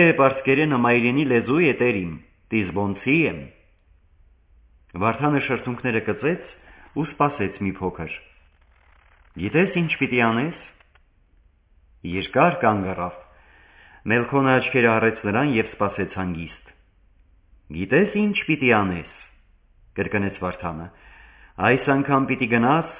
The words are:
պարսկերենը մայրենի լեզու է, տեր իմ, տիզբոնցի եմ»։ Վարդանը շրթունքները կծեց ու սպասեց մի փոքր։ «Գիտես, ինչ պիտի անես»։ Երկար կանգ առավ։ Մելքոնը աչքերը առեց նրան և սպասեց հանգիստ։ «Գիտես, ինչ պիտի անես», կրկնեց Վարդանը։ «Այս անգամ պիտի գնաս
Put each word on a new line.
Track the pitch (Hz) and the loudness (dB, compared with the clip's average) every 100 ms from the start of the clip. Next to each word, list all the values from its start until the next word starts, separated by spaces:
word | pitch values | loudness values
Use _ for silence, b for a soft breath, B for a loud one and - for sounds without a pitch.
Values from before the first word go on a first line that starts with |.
| 170 139 | 6 6
պարսկերենը | 135 135 - 135 156 131 | 2 2 0 2 2 2
մայրենի | 120 120 120 135 143 | 4 4 2 0 2
լեզու | 120 101 151 165 | 0 2 2 2
է, | - | 2
տեր | 123 104 | 0 0
իմ, | 87 78 - _ _ | -4 -10 -16 _ _
տիզբոնցի | 113 92 90 101 98 127 160 135 | -4 -2 -2 -4 -2 0 2 0
եմ»։ | 80 67 - _ _ _ _ _ _ _ _ _ _ _ _ _ | -4 -12 -20 _ _ _ _ _ _ _ _ _ _ _ _ _
Վարդանը | 90 107 117 147 143 | -2 -2 0 0 0
շրթունքները | - 117 - 120 127 110 | 0 -4 -4 -6 -2 -2
կծեց | 110 95 143 175 - - B B B | -2 -2 -2 -4 -8 -20 B B B
ու | - 156 | -6 -6
սպասեց | - 147 143 98 - | -2 -2 -2 -6 -4
մի | 98 | -6
փոքր։ | 92 92 - 78 - - _ _ _ _ _ _ _ _ _ _ 80 | -4 -6 -6 -10 -12 -18 _ _ _ _ _ _ _ _ _ _ -8
«Գիտես, | 98 156 190 | -2 0 0
ինչ | 185 160 | 0 -2
պիտի | - 127 123 | -2 -2 2
անես»։ | 117 113 151 - - _ _ _ _ _ _ _ _ _ _ _ _ _ | 2 0 -4 -8 -18 _ _ _ _ _ _ _ _ _ _ _ _ _
Երկար | 87 92 90 127 170 143 | -8 -6 -2 2 2 2
կանգ | 117 104 92 | 0 0 -2
առավ։ | 90 87 - - b b b b b b b | -6 -8 -12 -20 b b b b b b b
Մելքոնը | 101 117 120 139 135 | 0 0 2 2 4
աչքերը | 131 120 131 117 | 4 2 2 4
առեց | 110 110 110 | 4 2 0
նրան | 104 110 147 | -2 0 2
և | 113 110 | 0 -2
սպասեց | - 98 101 92 95 | -2 -4 -2 -6 -4
հանգիստ։ | 90 82 80 - - _ _ _ _ _ _ _ _ _ - | -6 -6 -10 -16 -20 _ _ _ _ _ _ _ _ _ -12
«Գիտես, | 78 95 139 208 208 | -8 2 2 2 0
ինչ | 208 202 | -2 -2
պիտի | - 151 127 | -2 0 4
անես», | 110 95 87 76 - - _ _ _ _ _ _ | 4 2 -4 -8 -18 -20 _ _ _ _ _ _
կրկնեց | - - 104 101 - | -6 -4 -2 -4 -4
Վարդանը։ | 90 - 87 78 87 b b b b b b - | -8 -6 -10 -10 -14 b b b b b b -2
«Այս | 101 131 143 | 2 2 2
անգամ | 139 139 139 135 | 0 2 2 0
պիտի | 131 123 | -2 0
գնաս | 117 117 156 165 | 2 4 2 0